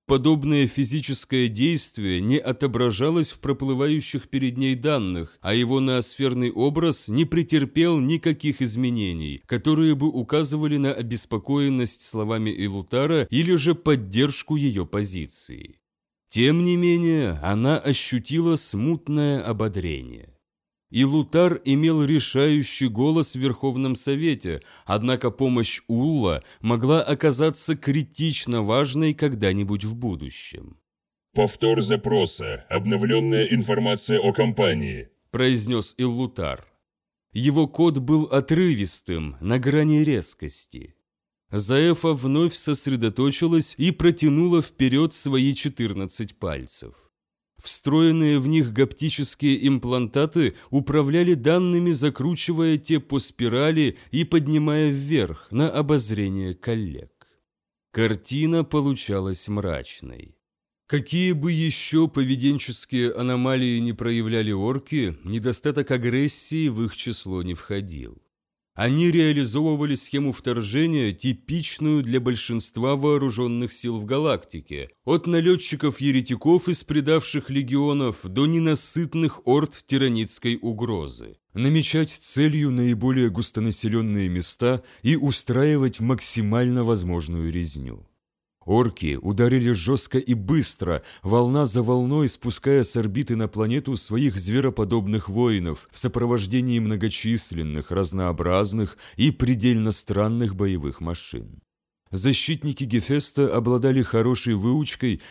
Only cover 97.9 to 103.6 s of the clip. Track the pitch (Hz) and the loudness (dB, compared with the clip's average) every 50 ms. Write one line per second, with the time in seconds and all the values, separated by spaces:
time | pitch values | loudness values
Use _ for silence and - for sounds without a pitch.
97.9 | 87 95 98 80 92 95 92 87 85 78 82 87 90 95 107 98 98 113 104 92 | -2 -2 -2 -2 -2 -2 -2 -2 -2 -2 0 0 2 2 2 0 0 -2 -4 -4
98.9 | - - - - - - 120 147 - - 127 120 127 110 104 123 120 113 107 110 | -6 -12 -20 -16 -4 0 0 0 2 0 0 0 0 2 2 2 2 2 2 0
99.9 | 101 - - - 101 98 104 110 117 117 120 107 98 92 101 98 92 87 71 71 | 0 -2 -2 -2 0 0 0 0 0 0 -2 -2 -2 -2 -2 0 0 -2 -4 -6
100.9 | 67 - 80 82 85 - - - - 60 53 50 - - _ _ _ _ _ _ | -8 -6 -6 -6 -6 -6 -8 -12 -12 -12 -12 -12 -18 -20 _ _ _ _ _ _
101.9 | _ _ _ - - 95 92 139 135 - - - 165 156 - 151 135 - 135 113 | _ _ _ -6 -4 0 2 2 2 2 0 -2 -4 -4 -4 -6 -4 -4 -4 -2
102.9 | 117 117 - - 139 147 - - - 143 143 127 80 117 | -2 -2 0 0 0 0 0 -2 0 0 0 2 2 0